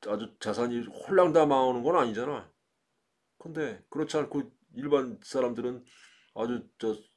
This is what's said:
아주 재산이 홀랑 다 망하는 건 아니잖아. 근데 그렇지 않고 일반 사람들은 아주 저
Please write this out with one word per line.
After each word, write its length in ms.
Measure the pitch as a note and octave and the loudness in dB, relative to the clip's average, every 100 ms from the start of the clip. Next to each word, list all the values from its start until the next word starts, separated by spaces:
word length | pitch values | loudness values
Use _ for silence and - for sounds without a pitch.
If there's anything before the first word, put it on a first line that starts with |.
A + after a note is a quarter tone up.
| - | -4
아주 280 | G#2 A2+ _ | -6 -6 _
재산이 480 | A2 G#2 A#2+ A#2+ A#2 | -6 -2 -2 -2 -6
홀랑 460 | - - F#3+ F3+ | -12 0 4 6
다 140 | D#3+ D3+ | 6 6
망하는 360 | C3+ C3 B2 | 6 4 2
건 140 | B2 F3 | 2 2
아니잖아. 540 | B2 G#2+ B2+ C#3 E2+ _ _ _ _ _ _ _ _ _ | 2 0 -4 -6 -10 _ _ _ _ _ _ _ _ _
근데 440 | E3+ D#3+ C#3+ G2 _ | -12 -6 -6 -6 _
그렇지 260 | C#3+ D#3 D#3 | -6 -2 -2
않고 360 | C#3+ D3 B2+ _ _ | -2 -4 -6 _ _
일반 440 | - C#3+ C#3+ C3 A2 | -10 2 2 2 -8
사람들은 640 | - C3+ B2 A#2+ A#2+ B2+ - - - _ _ | -6 -2 -2 -2 -6 -6 -14 -20 -20 _ _
아주 340 | - A2+ A#2+ - _ | -6 -4 -4 -6 _
저 160 | A2+ G#2+ - | -4 -4 -8